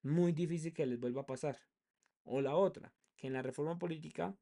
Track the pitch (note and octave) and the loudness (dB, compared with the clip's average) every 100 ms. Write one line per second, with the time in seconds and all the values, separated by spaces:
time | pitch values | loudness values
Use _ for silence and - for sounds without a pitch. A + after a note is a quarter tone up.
0 | C#3 E3 F3 D#3+ F3 E3+ E3 E3 C3+ A#2+ | 2 4 4 4 0 -2 -4 0 0 0
1 | B2 C3 C3 C3 D3 C3 _ _ _ _ | -2 -2 -6 -4 -2 -4 _ _ _ _
2 | _ _ - C3 C3+ D#3 G3 - - _ | _ _ -4 0 2 4 4 2 -16 _
3 | _ _ C3+ C3 B2+ C3 D3+ F3 F3 D#3+ | _ _ -4 -2 -2 -2 -4 -2 -4 -4
4 | D#3 - F3 G3 | -8 -4 -4 -6